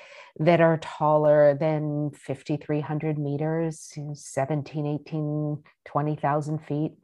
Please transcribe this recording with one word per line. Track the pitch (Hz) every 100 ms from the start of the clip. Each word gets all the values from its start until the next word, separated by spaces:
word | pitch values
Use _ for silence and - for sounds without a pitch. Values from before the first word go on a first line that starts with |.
| - - - -
that | 160 170
are | 165 160
taller | - - 151 151 151 147 147 139
than | 160 156 151 147 147
fifty-three | - - 135 - 151 - 151
hundred | 147 151 156 151
meters, | 143 143 156 160 165 156 - -
you |
know, | 147 143
seventeen, | - - 135 151 139 156 147
eighteen, | 147 - 156 151 151 151 147 - _ -
twenty | 147 147 151
thousand | 147 147 147 156
feet, | - 147 156 -